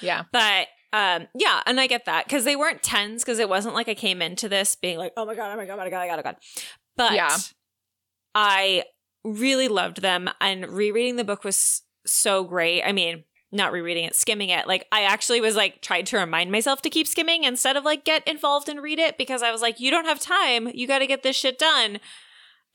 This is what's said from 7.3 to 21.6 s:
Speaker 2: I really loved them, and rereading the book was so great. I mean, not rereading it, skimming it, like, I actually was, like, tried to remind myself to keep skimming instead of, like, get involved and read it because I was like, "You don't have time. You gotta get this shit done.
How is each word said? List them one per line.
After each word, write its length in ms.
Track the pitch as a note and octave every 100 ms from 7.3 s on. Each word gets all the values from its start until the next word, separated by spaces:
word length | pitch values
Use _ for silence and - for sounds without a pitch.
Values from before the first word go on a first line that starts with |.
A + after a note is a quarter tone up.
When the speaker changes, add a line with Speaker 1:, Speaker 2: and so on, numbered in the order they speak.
| E3+ - - _ _ _ _ _ _ _ G#3+
Speaker 2:
I 480 | G3+ F#3+ G3 F3+ - _ _ _
really 440 | G#3+ G#3+ C4 C4 C4
loved 320 | G3 F3+ F3
them, 300 | F#3+ F3+ F3+ -
and 280 | G3 F#3+ F#3
rereading 480 | F#3 G#3 A3 B3 A#3+
the 80 |
book 180 | G3+ G3+
was 380 | G3 F#3+ - - - _ -
so 380 | - G#3 F#3+
great. 380 | F3+ F3 E3 F3
I 80 | G3
mean, 320 | G3 E3+ E3 - _ _
not 180 | G3+ F#3
rereading 320 | F3 E3+ E3+
it, 100 | E3
skimming 360 | - - G#3 G3
it, 160 | E3+ -
like, 200 | F#3 -
I 120 | G#3+
actually 360 | G3 G#3+ - A#3+
was, 160 | A3 G#3+
like, 240 | G3 -
tried 260 | - F3+ F#3+
to 120 | A3
remind 340 | E3+ E3 F3+
myself 300 | G#3 C4+ C4+
to 80 | D4+
keep 160 | D#4+ D4+
skimming 380 | - E4 E4
instead 320 | C#4 B3 C4 C#4
of, 80 |
like, 200 | D4 D4+
get 220 | D#4+ D#4 D4+
involved 400 | D#4 D4 C#4+ D4
and 140 | D4
read 160 | D4 D#4
it 180 | D#4+ -
because 260 | C4 B3+
I 80 | A#3
was 120 | A3+
like, 180 | A#3 A3+
"You 100 | B3+
don't 140 | E4+
have 160 | D#4+ D4
time. 480 | - F#4 D#4 A#3+ A#3
You 120 | - B3
gotta 200 | C4+ C4+
get 160 | C4
this 140 | C4+ C4
shit 220 | C4
done. 420 | B3+